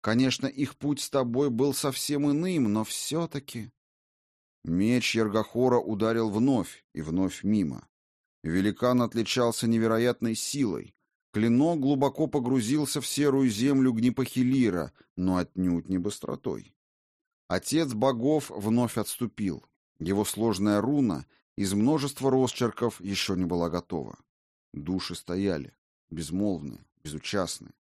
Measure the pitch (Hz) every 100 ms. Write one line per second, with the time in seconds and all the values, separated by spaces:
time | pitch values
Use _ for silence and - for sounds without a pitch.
0 | - 117 131 123 139 - 143 - 143 143
1 | - 139 123 120 143 117 139 131 147 127
2 | - 143 147 143 180 175 117 104 107 -
3 | - 156 165 147 - 120 101 _ _ _
4 | _ _ _ _ _ _ 80 85 104 123
5 | - 113 110 107 107 117 127 123 92 107
6 | 110 113 113 104 127 127 85 - _ -
7 | 78 82 95 - 95 107 82 62 _ _
8 | _ _ _ _ 80 87 101 98 123 123
9 | 117 117 107 127 120 113 117 113 113 110
10 | 120 120 123 113 - 147 123 71 - _
11 | _ _ _ 107 113 120 156 170 135 143
12 | 139 - 156 147 120 131 107 151 143 147
13 | 127 - 147 135 131 104 131 135 131 113
14 | 120 123 123 - 127 135 117 87 69 _
15 | _ - 92 92 87 - 90 85 85 92
16 | 90 - - - - 64 50 _ _ _
17 | _ _ _ _ _ 90 - 147 156 110
18 | 135 120 127 156 - - 104 117 120 -
19 | 104 - 120 - 101 80 _ _ _ _
20 | 78 98 104 - 113 92 104 104 110 147
21 | 123 76 - _ _ - 98 101 113 156
22 | 139 - 135 131 127 - 120 - 120 -
23 | 98 98 - 92 90 87 85 87 - 85
24 | 58 50 _ _ _ _ _ 73 76 92
25 | - 85 - 90 98 82 67 _ _ _
26 | _ 80 76 90 104 90 71 50 - _
27 | 73 76 - 101 87 - - -